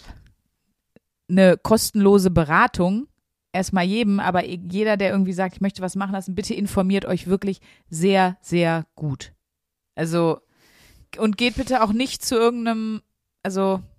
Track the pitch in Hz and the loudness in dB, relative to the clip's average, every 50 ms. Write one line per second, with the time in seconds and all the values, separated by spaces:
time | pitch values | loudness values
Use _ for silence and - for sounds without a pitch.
0 | - - - - - _ _ _ _ _ _ _ _ _ _ _ _ _ _ _ | -20 -20 -20 -20 -20 _ _ _ _ _ _ _ _ _ _ _ _ _ _ _
1 | _ _ _ _ _ - 180 190 190 185 170 - - - 220 220 - - - 208 | _ _ _ _ _ 2 6 8 8 8 6 4 2 2 2 2 2 0 0 4
2 | 196 196 202 202 185 190 170 170 156 139 160 190 240 247 - 175 175 180 202 226 | 6 6 6 6 4 4 2 2 0 2 4 2 2 2 2 0 -2 0 0 -2
3 | 294 - _ _ _ _ _ _ _ _ - 185 185 - 190 185 175 185 208 226 | -6 -8 _ _ _ _ _ _ _ _ -4 -4 -4 0 0 0 0 0 0 0
4 | 240 202 202 196 - 180 180 180 170 - 180 175 185 170 175 202 214 220 208 202 | 2 2 0 0 0 0 0 -2 -2 -4 -8 -10 -10 -6 -4 -2 0 0 0 0
5 | 196 185 202 196 190 185 185 175 190 185 - - 196 202 - - 185 180 - 190 | 0 0 0 0 0 -2 -2 -4 -4 -4 -4 -4 -6 -6 -4 -6 -8 -6 -6 -6
6 | 196 190 196 190 185 - 180 175 - - 226 - 208 - - 196 185 190 196 196 | -6 -6 -6 -8 -8 -8 -8 -6 -6 -6 -4 -4 -4 -2 -2 0 0 0 0 0
7 | - - 185 170 - 180 190 190 - 196 190 - _ - - _ _ - 165 160 | 0 -2 -4 -4 -2 -2 -2 -2 -2 -4 -6 -8 _ -20 -20 _ _ -12 -6 -2
8 | 175 196 196 190 185 185 190 - - - 170 175 170 165 165 165 160 _ _ - | 0 2 4 4 2 2 0 -6 -8 -2 0 0 2 2 0 -2 -4 _ _ -8
9 | 151 147 131 - - - - _ _ _ _ _ _ _ _ _ _ _ - - | -8 -6 -6 -8 -10 -18 -20 _ _ _ _ _ _ _ _ _ _ _ -8 -8
10 | 165 165 165 170 170 165 151 - _ _ _ _ _ _ _ _ _ _ _ _ | -6 -2 0 0 0 0 0 -4 _ _ _ _ _ _ _ _ _ _ _ _
11 | _ _ - - 220 214 202 - 240 247 220 - 254 233 254 220 220 202 208 233 | _ _ -6 -2 -2 -2 0 0 -2 -2 -2 -2 -4 -2 0 0 0 0 -2 -2
12 | 262 262 - - - - 262 220 233 233 247 240 226 233 226 220 220 220 220 208 | -4 -4 -6 -8 -6 -2 0 2 2 0 0 -2 -4 -4 -4 -4 -6 -8 -8 -10
13 | - _ _ _ _ _ _ _ - 202 185 190 196 190 190 185 - - _ | -14 _ _ _ _ _ _ _ -10 -6 -4 -2 0 0 -2 -4 -6 -12 _